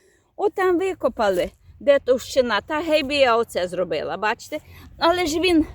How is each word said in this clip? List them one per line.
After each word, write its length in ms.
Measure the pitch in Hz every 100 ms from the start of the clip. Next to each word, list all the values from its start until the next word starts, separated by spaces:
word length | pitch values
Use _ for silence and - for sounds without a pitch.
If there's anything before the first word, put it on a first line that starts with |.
| _ _ _ -
От 100 | 392
там 260 | 359 370 349
викопали, 720 | 381 359 269 226 208 180 175 - - -
де 200 | 214 277
товщина, 600 | - 254 - 285 247 202
та 180 | - 302
гей 240 | 330 302
би 120 | 262 285
я 220 | 262 233
оце 300 | 226 185 180
зробила, 500 | 175 175 160 143 175
бачите? 420 | 214 233 - 302 - - - -
Але 280 | 320 359 339
ж 140 | 320
він 260 | 370 330 -